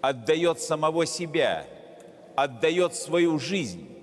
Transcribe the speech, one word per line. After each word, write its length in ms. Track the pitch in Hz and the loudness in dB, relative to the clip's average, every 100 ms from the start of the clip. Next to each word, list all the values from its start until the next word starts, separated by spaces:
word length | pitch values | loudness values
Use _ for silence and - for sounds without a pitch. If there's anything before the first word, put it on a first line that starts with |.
отдаёт 580 | 135 135 113 160 170 165 | 0 -2 2 2 4 0
самого 460 | - 156 156 160 160 | -2 0 0 2 0
себя, 580 | - 170 156 127 82 73 - - - - - - - | -2 -4 2 2 0 -6 -16 -20 -20 -20 -20 -8 -2
отдаёт 580 | 139 120 160 170 180 | -2 0 0 2 0
свою 440 | - - 170 170 156 | 0 -2 2 2 2
жизнь 500 | 127 196 131 87 76 - | -2 -2 -4 -8 -14 -18